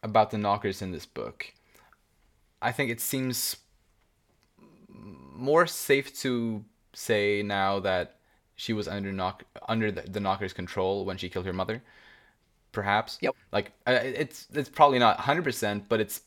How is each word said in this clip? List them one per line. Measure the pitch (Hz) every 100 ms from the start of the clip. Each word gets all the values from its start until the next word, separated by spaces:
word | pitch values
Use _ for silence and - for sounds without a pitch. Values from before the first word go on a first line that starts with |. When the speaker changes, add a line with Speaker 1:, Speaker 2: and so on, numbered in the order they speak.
Speaker 1:
about | 110 107 107
the | 107
knockers | 104 104 104 98
in | 95
this | 82
book, | - - 57 - - - _ - _ _ _ _ _ _ _ -
I | 117
think | 120 135
it | 117
seems | - 135 131 120 - - _ _ _ _ _ _ _ _ _ _ - - -
more | - 101 78 135 73 131 156 170
safe | - - 139 - -
to | 135 123 117 107 104 _ _
say | - - 107 101 104
now | 104 101 98 98
that | 95 92 85 _ _ _ _ -
she | -
was | 107 101
under | 101 98
knock-, | 95 92 - - - -
under | 113 107
the, | 92
the | - 98
knocker's | 98 98 95
control | - 90 - 92 101
when | 95 92
she | 92
killed | 92 92
her |
mother, | 92 92 113 - - - - _ _ _ _ _
perhaps. | - 101 104 - -
Speaker 2:
Yep. | 185 - _
Speaker 1:
Like, | 104 104 _ -
uh, | 127
it's, | 127 127 151 - -
it's | 147 135
probably | - 143 127
not | 117 -
hundred | - 156
percent, | 160 113 107 104 104
but | 113
it's | 107 -